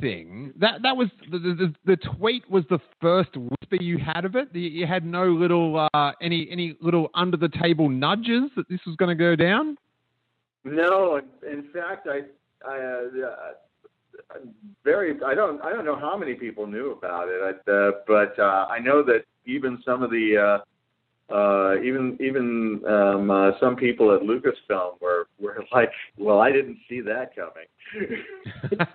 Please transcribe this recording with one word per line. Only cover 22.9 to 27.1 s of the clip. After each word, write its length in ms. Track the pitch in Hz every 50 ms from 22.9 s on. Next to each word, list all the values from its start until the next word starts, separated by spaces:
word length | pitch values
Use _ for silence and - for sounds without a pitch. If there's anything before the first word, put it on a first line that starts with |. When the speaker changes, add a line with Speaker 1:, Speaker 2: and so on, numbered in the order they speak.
| 107 104 101 101 98 98 101 101 98
Speaker 2:
uh, 180 | 98 98 98 95 -
some 160 | 135 127 123
people 400 | - 135 120 117 - 113 107 101
at 80 | 92 98
Lucasfilm 720 | 107 120 131 135 135 117 - - - 101 95 90 90 90 -
were, 260 | 90 90 87 87 85 - _ -
were 180 | 104 101 104 110 95 - 120
like, 180 | 123 113 113 - - - - _
"Well, 220 | - 104 107 104 101
I 140 | 113 135 135
didn't 260 | 139 131 120 113 - _ -
see 120 | 120 123
that 340 | 107 104